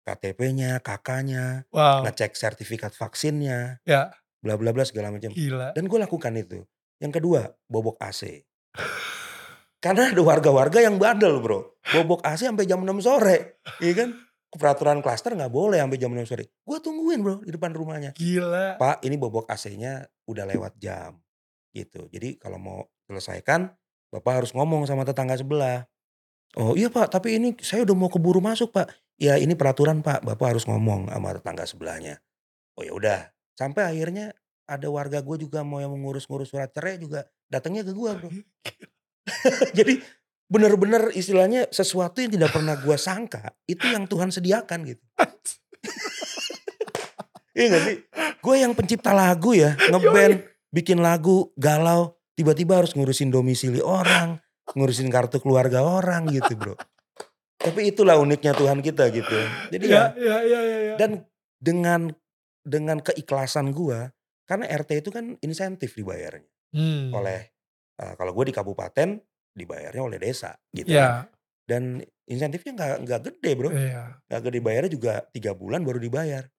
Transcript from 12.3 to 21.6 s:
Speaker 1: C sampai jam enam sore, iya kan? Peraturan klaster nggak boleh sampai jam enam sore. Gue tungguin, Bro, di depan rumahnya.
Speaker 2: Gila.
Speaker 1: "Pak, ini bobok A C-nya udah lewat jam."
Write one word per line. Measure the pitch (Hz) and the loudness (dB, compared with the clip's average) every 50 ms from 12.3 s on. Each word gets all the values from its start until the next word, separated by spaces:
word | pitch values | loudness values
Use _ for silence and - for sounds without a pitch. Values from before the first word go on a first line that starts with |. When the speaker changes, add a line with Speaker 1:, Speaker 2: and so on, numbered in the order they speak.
| 151 | -2
Speaker 1:
C | 160 226 | -2 -2
sampai | 254 220 202 202 | -2 0 0 0
jam | 185 180 185 | 0 0 -2
enam | 185 190 196 202 | 0 -4 -4 0
sore, | 185 247 262 285 220 196 180 156 - - _ _ _ - - - | 2 2 4 4 6 6 4 4 2 -4 _ _ _ -20 -10 -2
iya | 165 170 175 | 0 2 2
kan? | 214 240 247 233 - - _ _ _ _ _ | 2 0 -2 -4 -12 -18 _ _ _ _ _
Peraturan | - - 147 147 143 143 165 147 147 147 | -10 0 2 2 2 2 2 2 2 2
klaster | 139 139 120 117 - 233 233 | 0 -2 -4 -2 -4 -6 -6
nggak | 185 143 127 | -4 -6 -4
boleh | 117 135 185 214 202 170 | -2 0 0 2 2 2
sampai | 143 131 135 131 | 2 0 -2 -2
jam | 123 123 | -4 -4
enam | 120 120 120 | -4 -6 -6
sore. | 113 123 117 113 _ _ _ | -8 -10 -10 -10 _ _ _
Gue | _ - 294 311 | _ -8 -8 -6
tungguin, | 311 330 311 311 320 320 339 247 | -6 -8 -6 -2 -2 0 0 0
Bro, | 202 202 190 196 214 | 0 -2 -4 -4 -8
di | 190 | -12
depan | 160 165 170 170 | -8 -6 -6 -6
rumahnya. | 165 160 160 156 156 151 143 139 139 | -6 -8 -8 -8 -8 -10 -10 -12 -8
Speaker 2:
Gila. | - 165 170 180 180 180 175 170 180 190 190 185 | -4 -2 0 0 0 0 0 -2 -2 -2 -4 -2
Speaker 1:
"Pak, | - 131 131 147 - - | 0 0 0 0 0 -2
ini | 131 143 | -4 -2
bobok | 147 135 117 104 113 110 | -2 -4 -2 -4 -4 -6
A | - 110 | -6 -10
C-nya | - - 104 101 101 113 127 135 131 135 _ _ _ _ | -10 -8 -12 -12 -10 -10 -10 -10 -12 -14 _ _ _ _
udah | - 117 104 98 | -12 -10 -8 -8
lewat | 98 98 95 98 98 _ _ | -6 -6 -6 -6 -8 _ _
jam." | - 95 92 92 87 82 87 85 _ _ _ _ _ _ _ _ | -12 -10 -10 -10 -12 -16 -20 _ _ _ _ _ _ _ _ _